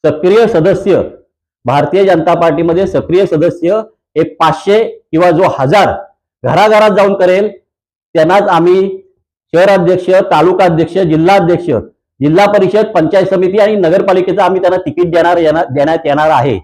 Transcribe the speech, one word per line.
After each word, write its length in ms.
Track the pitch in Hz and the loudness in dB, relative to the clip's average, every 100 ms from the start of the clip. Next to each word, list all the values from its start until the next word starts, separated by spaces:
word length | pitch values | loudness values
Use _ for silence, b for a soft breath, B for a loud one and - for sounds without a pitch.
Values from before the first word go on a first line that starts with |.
सक्रिय 420 | 156 143 180 214 220 | -2 -2 0 2 2
सदस्य, 560 | 170 170 190 196 151 - - _ _ _ _ | 0 0 0 0 -2 -2 -12 _ _ _ _
भारतीय 400 | 117 139 147 190 | -4 -2 0 0
जनता 300 | 190 170 160 165 | 2 2 0 0
पार्टीमध्ये 460 | 165 151 170 165 190 | 0 0 -2 -2 -2
सक्रिय 400 | 139 - 180 202 | -4 -2 -2 0
सदस्य 540 | 160 170 147 170 214 220 _ _ 151 | 0 -2 -2 -4 -4 -6 _ _ -4
हे 60 | |
पाचशे 640 | 160 - 160 - 196 214 | -4 -2 -2 -2 -2 0
किंवा 460 | 196 - _ 156 180 | -2 -8 _ 0 2
जो 120 | 160 175 - | 2 0 0
हजार 300 | 135 202 165 - - _ _ _ | 0 2 0 -4 -12 _ _ _
घराघरात 460 | 123 160 214 214 214 | -4 0 2 4 2
जाऊन 240 | 202 196 | 2 0
करेल 440 | 196 185 185 214 - _ _ _ _ _ | 0 0 0 -2 -8 _ _ _ _ _
त्यांनाच 280 | 165 160 196 | -2 2 2
आम्ही 600 | 196 170 170 185 196 190 _ _ _ _ _ | 2 0 2 2 0 -6 _ _ _ _ _
शहराध्यक्ष, 560 | 165 196 196 175 180 180 190 196 | 0 2 2 0 -2 0 0 2
तालुका 340 | 156 170 185 | 0 2 2
अध्यक्ष, 280 | 185 160 160 | 0 0 -2
जिल्हा 440 | 185 180 156 165 196 | -2 -2 0 2 2
अध्यक्ष, 300 | 170 170 - 113 - _ _ _ | 2 -2 -2 -4 -6 _ _ _
जिल्हा 320 | 143 170 202 | 0 2 2
परिषद, 340 | 208 185 202 214 | 2 0 0 0
पंचायत 400 | 180 160 202 180 | -2 0 0 0
समिती 320 | 190 185 202 | -2 0 0
आणि 180 | 208 208 | 0 0
नगरपालिकेचं 680 | 170 190 190 185 190 190 | 0 0 0 0 0 0
आम्ही 180 | 180 185 | 0 0
त्यांना 160 | 175 185 | 0 -2
तिकीट 380 | 180 - 175 | -4 -4 -2
देणार, 220 | 165 165 175 | 0 0 0
येणार, 280 | 160 160 | 0 0
देण्यात 340 | - 131 143 165 | -2 -2 -2 -2
येणार 260 | 160 143 156 | -2 0 0
आहे 260 | 151 131 101 | 0 0 -4